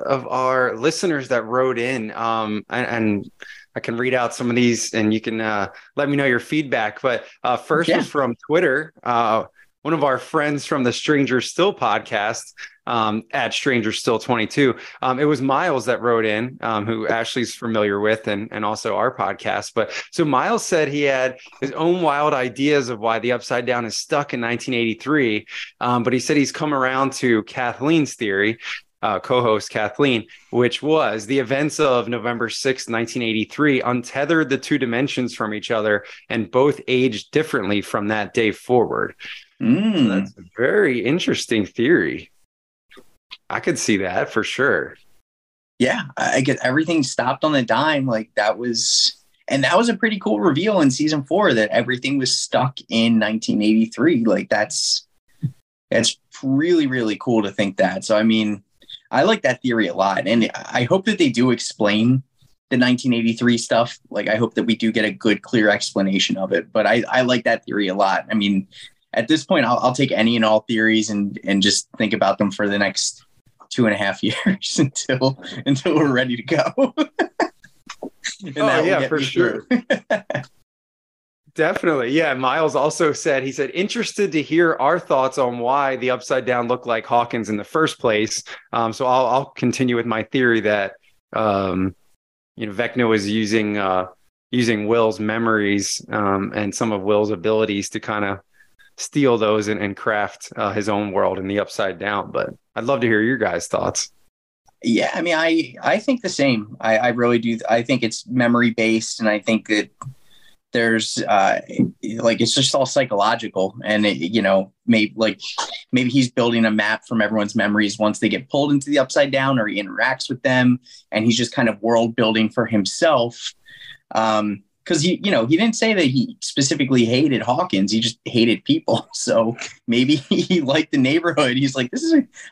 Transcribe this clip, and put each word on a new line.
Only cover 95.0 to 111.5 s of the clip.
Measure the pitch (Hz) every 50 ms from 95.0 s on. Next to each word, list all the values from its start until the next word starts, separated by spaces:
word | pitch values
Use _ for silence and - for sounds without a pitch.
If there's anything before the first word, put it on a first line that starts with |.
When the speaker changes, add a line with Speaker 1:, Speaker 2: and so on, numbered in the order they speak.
| 113 110 107 110
Speaker 1:
memories, | 107 107 110 117 117 113 110 107 104 101 101 101 98 - - - - -
um, | 107 107 104 98 98 95 98 - -
and | 107 104 98 -
some | - 120 110
of | 107 98
Will's | 95 104 104 104 107 104
abilities | 107 87 82 107 110 110 110 107 101 101 95 -
to | - 107
kinda | - - 107 104 101 98 98 98 _ _ _ _ _ _ _ _ - _ _
steal | - - - - 147 139 127 120 104
those | 110 104 107 107 101 104
and, | 107 95
and | 104 98 98
craft, | - - 117 107 104 101 98 - - - - -
uh, | - 107 101
his | 95 107 98 110
own | 101 104 104 101
world | 92 101 98 92 95 95
in | 95
the | 98 101 101
Upside | 98 - - - 104 95 90 82
Down. | 98 104 104 101 - -
But | - 60 - - - - _ _ -
I'd | 110 113
love | 127 139 123
to | 120
hear | 113 110 107
your | 110 120 131 113
guys' | 107 95 87 87 - -
thoughts. | - - - - - - - - _ _ _ _ _ _ _ _ _ _ _ _ _ _ -
Speaker 2:
Yeah, | 113 110 95 - - -
I | 190
mean, | 165 175 160
I, | 156 165 165 165 165 139 123 120 -
I | - 135 175 220
think | - 285 254 247
the | - 185
same. | - - 139 135 120 107 104 107 - -
I, | - 113 110 107
I | 123 123
really | 117 123 120 120 120 117
do. | 113 117 113 113 - -
I | 113 117
think | 117 143 131 120
it's | 117 110 - - -
memory | - 127 127 120 120 120 120 117 113
based, | 110 117 110 113 113 110 110 - - -
and | 113 107
I | 107 104
think | - - 113 104 - -
that | 107 107 - - _ - - 135 - _ _ - - - - - _ _ _ _ -
there's, | 120 117 113 113 113 107 - - -
uh, | - - 104 98 98 104